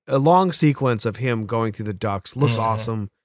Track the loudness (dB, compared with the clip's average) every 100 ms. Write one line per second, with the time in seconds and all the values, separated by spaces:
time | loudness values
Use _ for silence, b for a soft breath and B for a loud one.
0 | -2 2 4 4 4 2 2 2 0 0
1 | -2 -4 -2 -2 -2 -2 -2 -4 -8 -6
2 | -4 -4 -6 0 0 2 0 -2 -4 -6
3 | -6 _